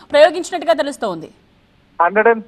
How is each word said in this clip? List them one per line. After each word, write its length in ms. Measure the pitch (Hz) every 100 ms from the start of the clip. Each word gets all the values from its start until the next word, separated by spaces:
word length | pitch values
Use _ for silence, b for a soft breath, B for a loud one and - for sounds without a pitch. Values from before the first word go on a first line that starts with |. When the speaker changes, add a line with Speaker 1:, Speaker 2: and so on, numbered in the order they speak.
| B
Speaker 1:
ప్రయోగించినట్టుగా 600 | 285 330 339 - 349 320
తెలుస్తోంది. 580 | 285 277 - 226 170 156 _ _ _ _ _ _ -
Speaker 2:
హండ్రెడ్ 260 | 170 202 220
అండ్ 160 | 226